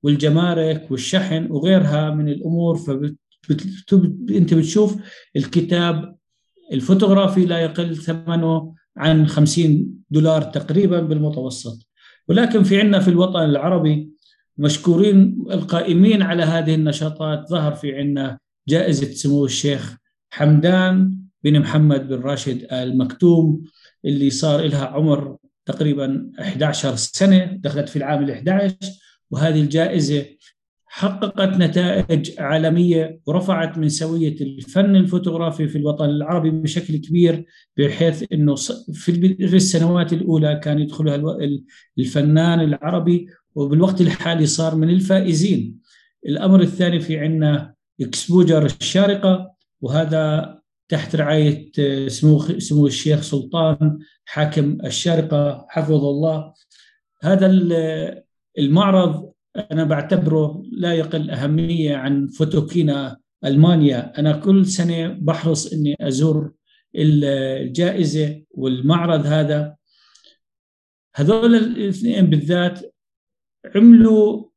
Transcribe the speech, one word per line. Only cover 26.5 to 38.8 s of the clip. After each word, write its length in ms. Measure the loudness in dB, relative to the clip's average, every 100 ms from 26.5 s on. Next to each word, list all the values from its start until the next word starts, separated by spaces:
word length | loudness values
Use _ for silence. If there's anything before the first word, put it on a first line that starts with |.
| -4 -4
عشر 300 | -2 -6 -6
سنة، 640 | -8 0 4 4 2 -6
دخلت 300 | -6 -6 -6
في 60 | -6
العام 280 | -4 -2
الإحدى 280 | -4 -4 -2
عشر. 260 | -2 -2 -6 -14 -18 _ _ _
وهذه 300 | -2 0 2
الجائزة 640 | 0 0 -2 -2 -2 -2 -6 _ _ _ _ _ _
حققت 640 | -6 -6 -4 -8 -2 0
نتائج 800 | 2 2 2 0 0 0 -2 -2 -8
عالمية 800 | -4 0 2 2 2 2 -2 -8 -4
ورفعت 520 | -4 -2 -2 -4 -2
من 120 | -4
سوية 520 | -2 -4 -2 -4 -4
الفن 540 | -10 -10 -6 0 4 4
الفوتوغرافي 720 | 4 0 -2 -4 -4 -4 -4
في 100 | -2
الوطن 280 | -4 -2 -2
العربي 440 | -2 -2 -2 0
بشكل 480 | -2 -2 -4 -4 -6
كبير، 480 | -2 2 2 2 -6 _ _ -2
بحيث 460 | -2 2 -2 -2 -4
إنه 220 | 0 0 0
ص-، 360 | -6 -10